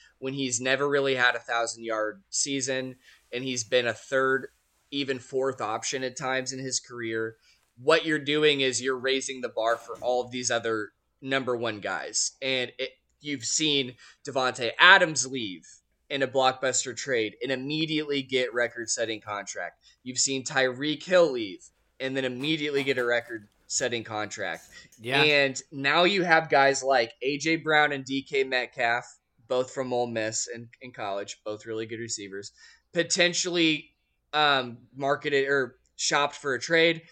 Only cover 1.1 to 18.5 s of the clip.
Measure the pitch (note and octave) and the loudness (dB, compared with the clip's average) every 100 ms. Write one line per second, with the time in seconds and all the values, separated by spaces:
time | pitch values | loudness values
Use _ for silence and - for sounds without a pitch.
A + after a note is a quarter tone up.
1.1 | B2+ B2 A#2+ - A#2 A2+ A2+ A2+ A2 G#2+ | 4 4 2 -2 -2 -2 -4 -4 -2 -2
2.1 | G2+ _ - D3 C#3 B2+ C3 C3 B2+ - | -6 _ -4 -2 -2 -2 -4 -6 -12 -20
3.1 | _ _ A#2+ C3+ A#2+ G#2+ B2 A#2+ A2 - | _ _ -6 -4 -4 2 2 2 -4 -2
4.1 | C3+ C3+ C3 - _ _ _ _ C#3 C3+ | 2 2 2 -2 _ _ _ _ -6 -4
5.1 | C3 - C3+ C3+ B2 G#2+ A2+ - C3+ C3 | -4 -4 -2 -2 -2 -4 -4 -4 -4 -6
6.1 | B2 C3 C3 C3 C3 C3 - - A#2+ A2+ | -4 -2 -2 -4 -8 -6 -6 -6 -8 -4
7.1 | A2+ A2+ A2 _ _ _ - C3 D#3+ D#3+ | -4 -4 -8 _ _ _ -4 2 2 2
8.1 | D#3 C#3 D3+ D3+ C#3 C3+ B2 B2+ C3 C3 | -2 0 4 4 4 0 0 -2 -2 0
9.1 | C3+ C3 C3 B2 A2 A2+ A#2 - A2 B2 | 0 -2 -8 -6 0 0 0 -4 -6 0
10.1 | B2 A#2+ B2 B2 A#2 A2+ A2 G#2 _ _ | 0 -2 -4 0 0 0 -2 -4 _ _
11.1 | _ C3+ C3+ B2 A#2+ A#2 G#2+ F#2+ F2 C#2 | _ -4 -2 0 -2 -2 -4 -6 -6 -4
12.1 | - - - C3+ C3 B2 - C3 _ _ | -4 -4 -4 -4 -2 -4 -6 -8 _ _
13.1 | _ D3 C#3 A2+ - D#3 C#3 B2 B2 - | _ -8 -6 -2 0 2 0 -2 -8 -20
14.1 | _ - C3 B2+ A#2+ A#2 - E3+ G3 F3+ | _ -6 -2 -2 -2 -4 6 10 10 8
15.1 | D#3 C3 C3 G#2+ E2+ - - _ _ _ | 0 -4 -6 -6 -10 -16 -20 _ _ _
16.1 | C#3+ C3 C3+ C3 B2+ C3+ B2 C3+ B2 - | -2 0 4 2 2 -2 -2 -4 -8 -2
17.1 | B2 G#2+ - C3 C3 C3+ D#3 D#3+ D#3 D3 | 0 0 -4 -6 -4 -4 -4 -2 -2 -2
18.1 | C#3+ B2+ B2+ B2 | -4 0 -2 0